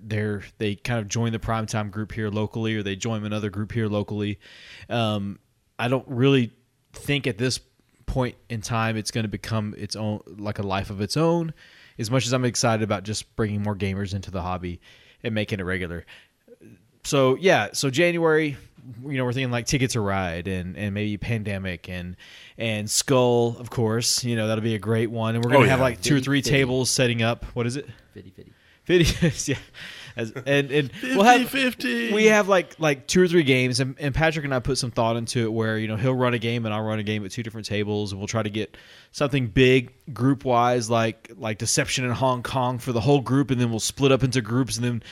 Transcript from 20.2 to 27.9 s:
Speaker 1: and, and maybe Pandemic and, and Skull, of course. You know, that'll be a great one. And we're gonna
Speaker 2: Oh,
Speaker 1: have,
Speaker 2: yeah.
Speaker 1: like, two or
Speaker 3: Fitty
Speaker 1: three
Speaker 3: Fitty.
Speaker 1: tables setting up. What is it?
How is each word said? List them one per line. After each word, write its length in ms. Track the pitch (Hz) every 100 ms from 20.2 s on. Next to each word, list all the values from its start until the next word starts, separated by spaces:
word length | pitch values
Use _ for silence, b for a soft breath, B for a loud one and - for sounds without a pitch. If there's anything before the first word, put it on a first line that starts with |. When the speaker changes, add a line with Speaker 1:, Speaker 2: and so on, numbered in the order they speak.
| 92 85 90
Speaker 1:
and, 280 | 92 87 87
and 160 | 104
maybe 220 | 104 107 101
Pandemic 720 | - 113 104 98 95 87 -
and, 260 | 90 90 90 B B B -
and 320 | 113 107 107
Skull, 640 | - - 127 123 120 117 117
of 120 | 117
course. 520 | - 110 113 117 -
You 140 | 120 113
know, 120 | 107
that'll 160 | 110
be 100 | 113
a 40 | 107
great 320 | 98 117 117
one. 240 | 117 110
And 80 | 117
we're 60 | 120
gonna 120 | 135
Speaker 2:
Oh, 40 | 127
Speaker 1:
have, 100 | 131
Speaker 2:
yeah. 60 |
Speaker 1:
like, 180 | 131 117
two 120 | -
or 20 | 143
Speaker 3:
Fitty 80 |
Speaker 1:
three 180 | 131 139
Speaker 3:
Fitty. 80 | -
Speaker 1:
tables 400 | 139 131 127 120
setting 320 | - 123 117
up. 220 | 113 120 - 120
What 100 | 120
is 100 | 139
it? 100 | -